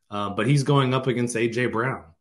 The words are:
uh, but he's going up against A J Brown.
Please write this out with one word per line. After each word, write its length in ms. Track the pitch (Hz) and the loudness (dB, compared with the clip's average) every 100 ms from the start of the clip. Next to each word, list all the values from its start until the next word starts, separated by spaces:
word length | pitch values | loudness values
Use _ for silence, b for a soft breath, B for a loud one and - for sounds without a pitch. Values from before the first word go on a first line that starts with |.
| _ | _
uh, 180 | 104 101 | -8 -6
but 180 | 101 113 | -2 2
he's 160 | 143 | 2
going 300 | 131 139 127 | 4 2 4
up 140 | 131 131 | 0 0
against 280 | 120 120 113 | -2 -2 0
A 140 | 117 | -2
J 160 | 117 117 | 0 -2
Brown. 380 | 110 131 95 - _ | -2 -4 -6 -12 _